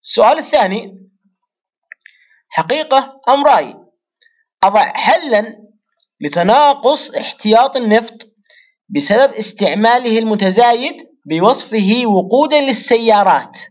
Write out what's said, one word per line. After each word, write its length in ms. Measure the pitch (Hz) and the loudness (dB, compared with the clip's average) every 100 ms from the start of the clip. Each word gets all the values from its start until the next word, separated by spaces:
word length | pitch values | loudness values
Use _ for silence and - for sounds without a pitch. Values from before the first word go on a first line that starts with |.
السؤال 360 | - - 220 311 | -8 0 2 2
الثاني، 720 | - 294 196 202 - - _ _ _ _ _ _ _ _ _ - _ _ _ _ _ | 0 -2 -2 -4 -10 -20 _ _ _ _ _ _ _ _ _ -20 _ _ _ _ _
حقيقة 720 | - 165 294 302 269 262 - - | -8 -4 -4 0 0 0 -8 -2
أم 140 | 277 | 2
رأي؟ 320 | 294 226 131 - _ _ _ _ _ _ _ _ | 4 2 0 -12 _ _ _ _ _ _ _ _
أضع 300 | 190 208 185 | 0 2 0
حلًا 720 | - - 330 320 214 226 - - _ _ _ _ _ | -2 0 0 0 -2 -2 -12 -20 _ _ _ _ _
لتناقص 880 | 147 151 175 247 294 277 247 285 - | -8 -2 2 4 4 2 0 -2 -6
احتياط 640 | - - - 214 220 269 269 | -10 -10 -8 2 2 2 -2
النفط 600 | 233 214 226 - - _ _ _ _ _ _ | 0 0 0 -16 -20 _ _ _ _ _ _
بسبب 440 | - 143 208 269 | -6 -2 2 2
استعماله 840 | 240 214 - 190 165 220 247 247 220 | 0 -10 -4 -4 0 0 0 0 -2
المتزايد 920 | 226 208 196 185 240 240 269 - - _ - | -2 -2 0 2 2 2 -4 -10 -20 _ -8
بوصفه 760 | 160 196 269 - 220 196 233 240 | 0 2 0 -2 -2 0 0 0
وقودا 560 | 196 180 240 302 294 | -2 0 0 2 2
للسيارات. 1000 | 277 247 - 233 226 214 190 151 - - - | 0 -4 0 0 2 2 4 2 -2 -18 -20